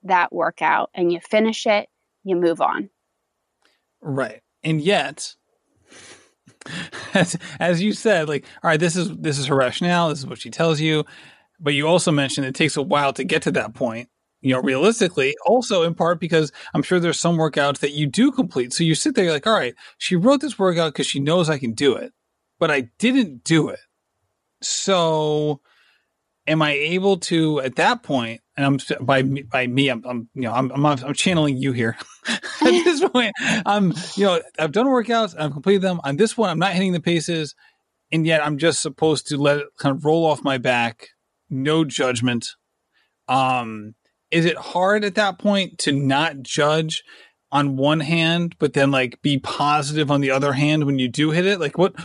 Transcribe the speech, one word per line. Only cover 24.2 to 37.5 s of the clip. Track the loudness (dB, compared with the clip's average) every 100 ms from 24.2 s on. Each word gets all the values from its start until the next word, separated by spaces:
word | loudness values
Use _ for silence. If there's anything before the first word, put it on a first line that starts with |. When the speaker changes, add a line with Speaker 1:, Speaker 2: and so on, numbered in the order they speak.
| _ _ _ _
Speaker 2:
So | -8 -4 0 2 2 2 0 0 0 -4 _ _ _ _ _ _ _ _ -2
am | 2
I | 2
able | 0 -2 0 0 0
to, | 0 0 2 0
at | -2 2
that | 2 0
point, | -2 -2 -2 -8 _ -2
and | 0
I'm | 0
s-, | -2 -4
by | 0 2
me, | 2 -2
by | -4 -2 0
me, | 0 0
I'm, | 0
I'm, | -6 -8 -8
you | -8
know, | -4
I'm, | -2 -2
I'm, | 0 2
I'm | 0 -4
channeling | -2 0 2 0 0
you | -2
here. | 0 -2 -4 -12
<laughs> | -14 -8
At | -6 -8 0 4 4
this | 2 2 2
point, | 2 0 -2 -2 -2 0
I'm, | 2 2 0 -6 0
you | 2
know, | 2 -2 -4
I've | -2
done | 2 2
workouts, | 2 2 0 0 -4
I've | -6
completed | -2 2 2
them. | 2 -2
On | -4 0
this | 0 2
one, | -2
I'm | 0
not | 0
hitting | 0 0
the | 0
paces, | 0 -2 -2 -4 -6